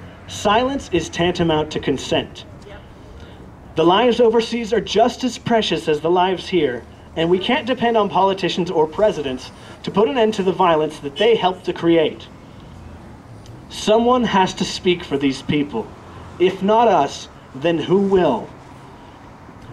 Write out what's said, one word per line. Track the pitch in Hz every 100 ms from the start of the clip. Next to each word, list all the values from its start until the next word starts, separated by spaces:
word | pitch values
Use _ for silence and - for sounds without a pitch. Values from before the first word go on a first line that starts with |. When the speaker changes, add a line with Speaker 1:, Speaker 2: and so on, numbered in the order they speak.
| - - -
Speaker 1:
silence | - 208 220 254 277 -
is | 170 156
tantamount | - 175 180 165 156 156
to | -
consent. | - 131 - 151 - - - - -
Speaker 2:
Yep. | - - - - - - - - - - -
Speaker 1:
The |
lives | 165 190 247 226
overseas | 233 233 226 240 214
are | 208
just | - 202 240 -
as | 254 -
precious | - 226 208 160 -
as | 147
the | 160
lives | 180 185 175 -
here, | 180 143 117 - - -
and | 165 165
we | 185
can't | 233 294 233
depend | 254 233 226
on | 202
politicians | 180 190 190 170 185 170
or | 175 156
presidents | - 214 156 139 127 - - - -
to | -
put | 185 233
an | 269
end | 220
to | 214
the | 185
violence | 170 180 156 156 -
that | 143 -
they | 220
helped | 220 180 185
to | -
create. | - 170 165 135 - - - - - - - - - - - - - - - -
Someone | - - 220 233 254
has | 226 196 185
to | -
speak | - - 185 170
for | - 139
these | 139 131
people. | - 151 139 113 - - - - - -
If | 185 180
not | 196 220 233
us, | 170 139 - - - -
then | 131 165 165
who | 143 190
will? | 196 190 160 113 92 - - - - - - - - - - - -